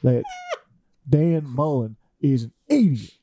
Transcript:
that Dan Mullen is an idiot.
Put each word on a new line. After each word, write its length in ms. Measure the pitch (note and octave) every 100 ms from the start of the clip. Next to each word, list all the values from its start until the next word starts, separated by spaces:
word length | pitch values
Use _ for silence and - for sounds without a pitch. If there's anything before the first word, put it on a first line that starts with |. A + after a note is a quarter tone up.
that 200 | C3 B2 G5+ F#5 F5+ E5+ _ _ _ _ D3
Dan 400 | C#3+ E3 E3 D3
Mullen 500 | B2 D#3 C#3 A2+ A2 _ _
is 240 | C#3+ C3+
an 100 | A#2 _ _
idiot. 440 | D4 G#3+ B2 G#2+ _